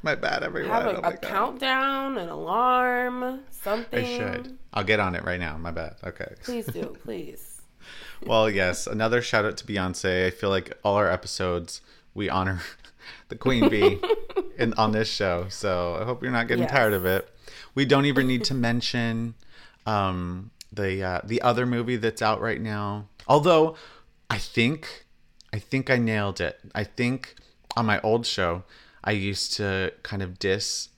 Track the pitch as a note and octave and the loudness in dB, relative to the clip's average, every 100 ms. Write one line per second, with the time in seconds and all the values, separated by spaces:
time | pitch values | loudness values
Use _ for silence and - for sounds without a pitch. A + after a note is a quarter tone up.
0 | D#3+ C#3 - C#3+ C#3+ - C#3 A3+ A3 F3+ | -2 -2 0 -2 -2 -4 0 0 0 0
1 | F3 - - F#3+ A#3+ C#4 C4+ C4 C4+ C4+ | -2 -4 -4 0 -2 -2 0 2 2 0
2 | C4+ C4 F3 D3+ D#3+ G3+ B3 B3+ B3 B3 | -2 -4 -6 -6 -2 2 4 4 4 2
3 | B3 B3 B3 C4 C#4 - - G#3+ A#3 - | 0 -2 -6 -6 -12 -10 -4 -4 -2 -4
4 | - A#3+ G#2+ F#2 - - - - G2 G#2+ | -2 -4 -4 -6 -10 -16 -8 -6 2 2
5 | G2 F2 E2 F2+ E2+ D#2 E2 E2 D#2+ - | 2 -2 -4 -4 -4 -6 -6 -6 -8 -10
6 | F#2 - - - - A#3+ A3+ F3+ - - | -14 -12 -14 -12 -10 -8 -6 -8 -8 -10
7 | - G3+ - - - - - _ - - | -12 -10 -10 -14 -16 -18 -20 _ -20 -18
8 | - - - A2+ A2 G2 F#2 F2+ - A2 | -16 -12 0 4 4 4 2 0 -4 0
9 | A2 A#2+ A#2+ A2+ G#2 - - G2+ F#2 F2+ | 2 2 2 2 2 -2 -4 -2 -2 0
10 | F#2+ F#2 F#2 - G2+ F#2+ F2 - G#2 G2+ | 0 4 2 2 0 0 -2 -4 2 4
11 | G2+ F#2 - - F#2 F2 E2+ - - - | 4 2 -2 -4 -2 -2 -4 -14 -18 -20
12 | _ - G2+ F#2 F#2 F#2 - - - - | _ -6 -2 0 0 -2 -6 -14 -20 -20
13 | - - - A#2 C3 A#3+ C#4 G#2+ F#4+ - | -20 -20 -12 -2 2 6 6 8 6 4
14 | F4+ G#4+ - - - - A#2 A2+ A2 G#2+ | 0 0 0 -4 -6 -2 -2 2 2 4
15 | A2 - G2 F2 F#2 - G#2 F2+ F2 E2+ | 0 0 0 0 -4 -4 -2 0 0 -2
16 | G#2+ B2+ B2 B2 A#2 A#2+ B2 C#3 A2+ G2+ | -4 -4 -2 -2 0 0 2 4 4 4
17 | F2+ F#2+ - - - - - - C#3 C#3 | 2 0 -2 -14 -20 -20 -10 -2 4 4
18 | C#3+ C3+ C3 B2+ - C3+ A#2 A#2 - A#2+ | 4 2 2 2 0 2 2 2 0 0
19 | A#2 A2+ A#2 A2+ - - - _ - G#2+ | 0 -2 -4 -8 -20 -20 -20 _ -2 0
20 | G2 F#2 F2 F2+ G2+ _ - G#2 G2 F#2+ | 2 0 -4 -6 -10 _ -16 -4 -2 0
21 | F#2 F2+ F#2+ A#2 B2 A#2 B2 A#2+ A#2 B2 | -2 -2 -2 2 4 4 2 0 0 0
22 | A2 G#2+ A2 G#2+ A2+ G#2+ A2 G#2 G#2 G#2 | 0 0 0 0 -2 -4 -4 -4 -4 -6
23 | G#2 _ - C#3+ D#3 D#3+ D#3+ D#3+ - - | -10 _ 4 6 8 6 6 2 -18 -20
24 | - _ _ G#2+ - - A#2 D#3 - - | -20 _ _ -4 -2 2 2 2 -8 -16
25 | - _ _ _ - G#2+ - C3+ C3 B2+ | -20 _ _ _ -8 -8 -2 -4 2 2
26 | A#2 A2 G2+ F#2+ E2+ - - - G#2+ - | 4 2 -2 -2 -4 -4 -10 -6 -6 -2
27 | A#2+ C3 - - - _ _ - A2+ G2+ | -2 -2 -8 -18 -20 _ _ -2 2 2
28 | A2 A2+ A#2 - F2+ F2 - - - - | 4 2 0 -2 0 -2 -6 -20 -20 -8
29 | - G#2+ G2 G2 - - G2+ F#2+ F#2 - | -2 -2 -2 -4 -4 -4 -2 0 -2 -6
30 | - G2+ F#2+ F2+ G2 G2 - - - | -10 -8 -8 -4 -2 0 -2 -6 -8